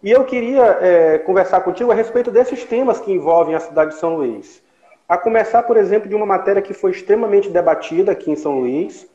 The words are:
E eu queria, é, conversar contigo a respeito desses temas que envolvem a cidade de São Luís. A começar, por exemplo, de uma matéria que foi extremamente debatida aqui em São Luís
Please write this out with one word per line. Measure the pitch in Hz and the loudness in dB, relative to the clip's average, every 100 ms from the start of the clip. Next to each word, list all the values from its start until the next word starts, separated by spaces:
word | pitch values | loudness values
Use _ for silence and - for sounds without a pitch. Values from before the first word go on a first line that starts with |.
E | 196 | 4
eu | 254 | 2
queria, | 254 247 233 269 233 175 | 2 -4 -2 2 4 4
é, | 180 175 160 156 | 4 4 4 2
conversar | 185 190 185 185 | 0 0 2 0
contigo | 185 175 240 | -2 -2 0
a | 214 | 0
respeito | 226 247 240 | 0 -2 0
desses | 214 247 262 | 0 0 -4
temas | - 233 262 196 | -4 -2 0 -2
que | - | -2
envolvem | 185 147 165 156 160 | -4 2 2 2 -2
a | |
cidade | - 156 156 | -2 -2 -2
de | - | -2
São | 165 165 | -4 -2
Luís. | 127 104 - _ _ _ _ _ _ | -4 -6 -16 _ _ _ _ _ _
A | 175 | -2
começar, | 226 220 220 240 | 2 0 2 0
por | 240 220 | 2 2
exemplo, | 190 208 202 | 2 0 -2
de | |
uma | 208 208 | -4 -2
matéria | 190 190 196 | -2 0 -2
que | 196 196 | -2 -4
foi | 190 | -4
extremamente | 180 - 214 226 202 190 | -4 0 0 2 0 2
debatida | 170 165 156 - 165 196 | 0 0 0 -2 0 0
aqui | 170 - | -2 -4
em | 151 | -4
São | 151 139 | -4 -4
Luís | 123 139 202 - - | -2 -4 -6 -12 -20